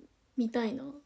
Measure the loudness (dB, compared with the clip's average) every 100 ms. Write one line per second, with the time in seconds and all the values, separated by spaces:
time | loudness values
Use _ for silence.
0 | -20 _ _ 0 2 2 0 -2 -8 -12